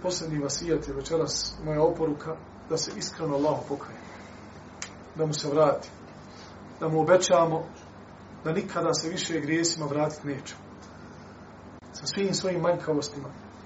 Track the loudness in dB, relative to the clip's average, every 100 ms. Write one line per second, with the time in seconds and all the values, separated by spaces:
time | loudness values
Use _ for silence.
0 | -2 -2 -2 0 0 -2 0 0 0 -6
1 | 0 2 2 0 -4 -4 -2 4 4 4
2 | 0 0 -4 -8 -10 -16 -2 -2 -2 -4
3 | -8 -4 0 4 4 2 -2 -6 -6 -12
4 | -14 -14 -16 -16 -16 -16 -16 -12 -12 -10
5 | -12 -2 0 0 2 6 6 6 -2 -14
6 | -18 -18 -16 -16 -16 -16 -16 -4 2 4
7 | 8 8 10 8 8 2 -2 -12 -16 -16
8 | -18 -18 -16 -6 0 0 0 0 2 2
9 | 0 -4 -2 0 2 2 2 0 0 2
10 | 0 0 -4 -4 -6 -12 -14 -16 -16 -16
11 | -16 -16 -16 -18 -18 -18 -18 -16 -16 -8
12 | -4 0 2 2 0 2 4 2 2 0
13 | 0 -6 -10 -12 -16 -16